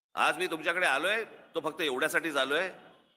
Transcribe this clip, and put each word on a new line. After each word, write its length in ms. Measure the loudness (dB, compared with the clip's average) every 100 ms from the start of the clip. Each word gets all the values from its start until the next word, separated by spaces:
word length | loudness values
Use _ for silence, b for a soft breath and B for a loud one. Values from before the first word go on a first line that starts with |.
| _
आज 240 | 0 2 2
मी 100 | -4
तुमच्याकडे 380 | -2 -2 2 2
आलोय 400 | 2 0 -2 -4
तो 340 | -14 -8 -6
फक्त 220 | -6 -2
एवढ्यासाठीच 540 | -2 0 0 0 0 0
आलोय, 360 | 2 0 -2 -8 -20 -20 _